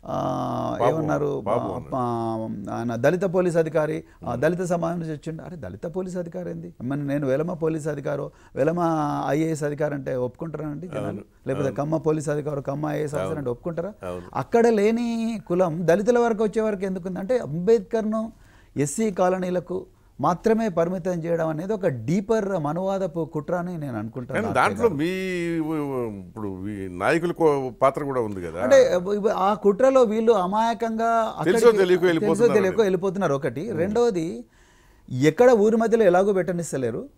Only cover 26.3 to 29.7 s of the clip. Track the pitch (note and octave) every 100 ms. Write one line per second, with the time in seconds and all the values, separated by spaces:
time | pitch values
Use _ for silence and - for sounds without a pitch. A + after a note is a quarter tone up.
26.3 | A2 G#2 F#2 G2 G#2 F#2+ F2+ G#2 D#3+ F3
27.3 | - D#3+ C#3+ C3 G#2+ C3+ C#3 C#3+ C3 A2
28.3 | G2 E2+ D#2+ G2+ C4+ - F3+ F3+ G#3 G3+
29.3 | F#3+ F#3+ G#3 G3+